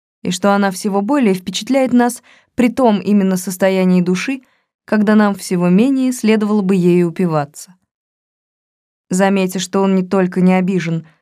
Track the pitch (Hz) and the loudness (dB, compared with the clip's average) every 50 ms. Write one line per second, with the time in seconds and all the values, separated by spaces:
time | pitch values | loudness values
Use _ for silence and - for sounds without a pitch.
0 | _ _ _ _ - - 180 - - 202 202 202 202 196 185 - - 208 190 196 | _ _ _ _ -8 -8 -6 -2 0 0 0 2 0 -2 -4 -4 -6 -4 -2 -2
1 | 202 208 294 285 247 196 190 185 - - 180 - 214 - 262 277 262 254 247 240 | -2 -2 0 0 2 0 0 -2 -4 -10 -10 -8 -4 -2 -2 0 0 2 2 2
2 | 240 240 240 - _ _ _ _ _ _ - - 240 240 247 - 254 226 208 185 | 2 0 -2 -6 _ _ _ _ _ _ -2 0 0 0 0 2 2 2 2 0
3 | - 196 208 202 190 190 190 185 - 202 180 - 196 190 190 185 185 185 180 180 | 0 0 2 2 2 0 -2 -2 -4 -6 -4 0 0 0 2 2 2 2 2 2
4 | 175 180 185 185 - 269 277 269 _ _ _ _ _ _ _ _ _ - 220 214 | 2 0 -2 -2 -4 -6 -8 -8 _ _ _ _ _ _ _ _ _ -4 -2 0
5 | 208 214 214 214 208 202 196 190 - - 190 175 175 175 180 202 233 277 269 262 | 2 2 4 4 2 2 0 -4 -6 -4 -2 0 2 2 4 4 4 2 2 0
6 | 254 254 247 - - 214 220 220 214 208 214 214 190 185 202 185 170 175 175 180 | 0 -2 -2 -2 0 0 2 2 0 0 0 0 0 0 0 2 2 2 4 2
7 | 175 170 165 - 185 170 156 151 143 147 - - - 185 - _ _ _ _ _ | 2 0 -2 -2 -2 -2 -2 -2 -4 -6 -10 -20 -20 -20 -20 _ _ _ _ _
8 | _ _ _ _ _ _ _ _ _ _ _ _ _ _ _ _ _ _ _ _ | _ _ _ _ _ _ _ _ _ _ _ _ _ _ _ _ _ _ _ _
9 | _ - 190 185 196 196 196 190 185 185 185 190 185 - - 196 196 196 190 185 | _ -6 -2 0 0 0 0 0 -2 -2 -4 -8 -8 -4 -2 -2 0 0 0 0
10 | 185 185 202 190 185 180 - 185 180 185 185 185 185 185 196 175 160 170 165 160 | -2 -2 -2 -2 -2 0 0 0 2 2 2 2 0 -2 -4 -4 -4 -4 -6 -8
11 | 156 _ _ _ | -8 _ _ _